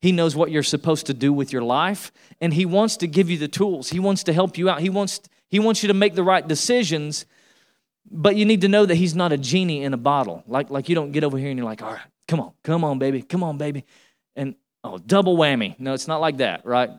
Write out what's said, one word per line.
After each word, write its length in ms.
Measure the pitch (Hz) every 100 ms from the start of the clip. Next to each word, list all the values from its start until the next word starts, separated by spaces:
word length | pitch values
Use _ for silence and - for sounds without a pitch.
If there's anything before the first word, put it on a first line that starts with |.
He 100 | 180
knows 220 | 180 165 147
what 160 | 160
you're 120 | 156
supposed 440 | 139 147 165 156 -
to 60 |
do 200 | 127 135
with 180 | 143 139
your 100 | 131
life, 500 | 117 127 175 202 - _ _ _
and 140 | 170
he 120 | 156 185
wants 300 | 185 220 220
to 100 | 175
give 220 | 156 175
you 80 | 170
the 120 | 147
tools. 400 | - 202 165 127
He 100 | 170
wants 240 | 190 196
to 100 | -
help 240 | 160 190 -
you 120 | 180
out. 100 | 160
He 100 | 180
wants, 300 | 190 196 - _ _ _
he 100 | 196
wants 240 | 214 220
you 40 | 214
to 60 |
make 220 | 196 208 170
the 80 |
right 220 | 180 185 156
decisions, 800 | 147 - 247 202 160 151 151 - _ _ _ _ _ _ _ _
but 280 | 180 160 208
you 80 | 208
need 160 | 220
to 80 | 196
know 160 | 208 202
that 100 | 170
he's 200 | 180 160
not 180 | 180
a 40 | 147
genie 460 | 131 170 180 151
in 100 | 139
a 40 | 131
bottle. 460 | 123 143 120 85 -
Like, 220 | 123 127
like, 180 | 139 135
you 80 | 170
don't 160 | 143
get 140 | 143 151
over 120 | 135
here 120 | 139
and 80 | 131
you're 80 | 120
like, 160 | 110
"All 100 | 110
right, 160 | 113 - _ -
come 100 | 165
on, 140 | - _
come 220 | - 165 151
on, 120 | 135
baby, 240 | 135 135
come 220 | - 180
on, 140 | 175 143
baby." 260 | 147 143 - _ _ _ _ -
And, 180 | 139 - _ _ -
oh, 120 | 92
double 380 | 92 196 190 175
whammy. 420 | 151 135 101 -
No, 140 | 131
it's 140 | 135 147
not 140 | 156
like 160 | 160 139
that, 280 | 123 85 -
right? 260 | 123 123